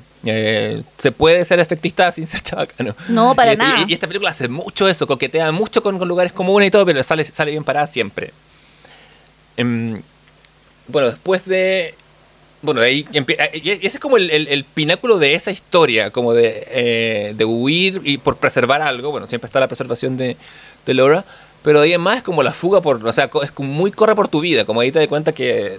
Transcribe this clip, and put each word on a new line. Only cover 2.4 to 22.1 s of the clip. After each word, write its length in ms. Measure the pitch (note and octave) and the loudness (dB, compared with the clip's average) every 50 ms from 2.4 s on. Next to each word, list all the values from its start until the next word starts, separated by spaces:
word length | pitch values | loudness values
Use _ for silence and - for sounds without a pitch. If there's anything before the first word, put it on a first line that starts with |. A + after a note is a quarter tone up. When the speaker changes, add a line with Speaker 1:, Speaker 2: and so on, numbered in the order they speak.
Speaker 1:
chabacano. 540 | - - - - - - - - - - - - F3 F#3+ | -6 -6 -4 -4 -6 -6 -6 -8 -6 -6 -6 -8 -6 -2
Speaker 2:
No, 260 | A#3 A3 A3+ B3 C4+ | 0 2 4 4 4
para 160 | C4 B3 A3+ | 4 4 4
Speaker 1:
Y 40 | G#3+ | 4
este, 100 | G#3+ A#3 | 2 2
Speaker 2:
nada. 200 | C4+ C4 D3+ E3+ | 0 0 0 0
Speaker 1:
y, 40 | G#3 | -2
y 40 | D#3+ | -2
esta 120 | - - | -4 -4
película 240 | D3+ F3 G3 G3+ F3+ | -6 -6 -4 -4 -4
hace 180 | D#3 - C3 A#2 | -4 -4 -6 -6
mucho 400 | B2 D#3 F3 G3+ - - G3 G3 | -6 -6 -10 -8 -2 0 2 2
eso, 180 | F3+ - D3 | 2 2 0
coquetea 440 | - C#3 B2 D3 B2+ - D#3+ E3 D#3 | -2 -2 -2 -2 -2 0 0 0 0
mucho 320 | D#3 F3 G#3+ G#3+ - A3+ A3 | 0 0 -2 0 -2 -2 0
con, 160 | G#3 G3 F3+ | 0 -2 -2
con 80 | F#3 F3 | -4 -2
lugares 240 | F3 F3 F3+ F3+ - | 0 0 0 -2 -2
comunes 360 | - F#3 F3+ G3 G#3 G3+ G3 | -4 -2 2 4 4 4 4
y 20 | |
todo, 160 | F#3+ G#3 G3+ | 4 4 4
pero 160 | F3+ D#3+ C3+ B2+ | 4 2 0 2
sale, 220 | - E3 D#3 D3+ | 0 0 -2 -2
sale 260 | D3+ - - D#3+ D3+ | -4 -4 -4 -2 0
bien 140 | D3 D#3 D3 | 0 0 0
parada 220 | - C3+ D3 D3 D#3 | 0 -2 -2 -2 -2
siempre. 440 | - B2 A2 G2+ - - - - - _ _ _ _ _ _ _ _ _ - - - - - - - - _ _ _ _ _ _ - | -2 -4 -6 -4 -6 -10 -12 -12 -14 _ _ _ _ _ _ _ _ _ -20 -20 -20 -20 -20 -20 -20 -20 _ _ _ _ _ _ -6
Em, 440 | - A#2+ B2 A#2+ A#2 A#2 A2+ A2 G2+ - _ _ _ _ _ _ _ _ - _ _ _ _ _ _ _ | -4 -4 -2 -2 -4 -4 -6 -8 -10 -12 _ _ _ _ _ _ _ _ -20 _ _ _ _ _ _ _
bueno, 220 | - B2+ D3 C3+ A#2+ | -6 -2 0 0 0
después 340 | A2+ - - F3+ F#3+ F#3 F#3 | -2 -4 -4 -2 -2 -2 -2
de, 480 | F#3 F#3 F#3 F#3 F#3 F#3+ F#3+ E3+ D#3 - _ _ _ _ _ _ _ _ _ _ _ _ _ - | -2 -2 0 0 0 0 -2 -4 -6 -10 _ _ _ _ _ _ _ _ _ _ _ _ _ -4
bueno, 180 | D3 D3 A#2+ | -2 0 2
de 60 | A2+ | 4
ahí 180 | B2 C3+ D3 D3 C3+ - | 2 2 0 -2 -2 -4
empie-, 240 | D3 C3+ - E3 - | -4 -2 -2 0 0
eh, 220 | D3 D3+ - D#3 C3+ | -2 -2 -4 -6 -4
y 80 | E3 G3+ F3+ F3+ | -4 -4 -2 -4
ese 100 | F#3+ - | -6 -6
es 40 | C#4 | -4
como 160 | - D4 C4 | -2 2 2
el, 140 | A3+ F#3 E3+ | 2 2 2
el, 160 | D#3 D3+ D#3 C#3 | 0 0 0 0
el 160 | C#3+ C#3 C#3 | -2 -4 -4
pináculo 540 | - - - D3+ D3 F3 F#3 - B3 A3 F#3 | -6 -4 -2 0 0 0 0 2 2 2 4
de 160 | D3+ C#3 D3+ | 4 4 2
esa 160 | F3 - - | 0 -2 -4
historia, 600 | - - - - - F3 E3 C3+ A#2 A2 G#2 G#2 | -8 -8 -6 0 2 4 4 4 2 2 0 0
como 220 | - B2+ A#2+ A#2 A#2 | -2 -2 0 2 4
de, 340 | A#2+ A#2 A2+ A2 G#2 - - | 4 4 2 2 -2 -10 -6
eh, 640 | B2 C3 A#2+ A#2+ A#2 A2+ A2+ A2+ A2+ G#2 G#2 G#2 G#2+ | -4 -2 0 0 0 0 0 -2 -2 -4 -4 -6 -2
de 80 | A2 A2+ | -2 0
huir 560 | A2 A#2 A#2 B2 C3+ D#3 F3 F#3 F#3+ F#3+ F#3+ - | 0 0 0 0 0 2 2 2 0 0 -2 -4
y 140 | C#3+ C#3+ B2+ | -4 -4 -2
por 180 | - - - | 0 -2 -2
preservar 440 | - - C3 - C3+ A#2+ A#2+ C3+ D3 D3+ | 0 0 -2 0 2 2 2 2 2 0
algo. 280 | D3 C3 A#2+ B2 D3 | -2 -4 -4 -6 -6
Bueno, 160 | D3 A#2+ F#2 | -6 -6 -8
siempre 220 | - - A#2 A#2+ A2+ | -8 -10 -10 -8 -4
está 100 | - C#3 | -2 0
la 60 | C3 | 0
preservación 500 | B2 B2 - C3+ B2 A#2 - - C3 C3 | -2 -2 -6 -6 -6 -6 -6 -4 -6 -4
de, 200 | B2+ C3 B2+ A#2+ - - - - - - - - - - | -4 -6 -6 -8 -10 -14 -20 -20 -20 -20 -20 -20 -12 -6
de 80 | - C3 | -2 0
Laura. 300 | C3 C3 C3+ D3+ F3+ G3 - - - - - _ _ - | 2 4 4 4 2 0 -6 -18 -20 -20 -20 _ _ 0
Pero 180 | D3+ D3+ D3 | 4 4 6
de 60 | D3 | 6
ahí 60 | D#3+ F3 | 4 4
en 80 | F3 | 2
más 160 | E3+ F#3+ | 0 0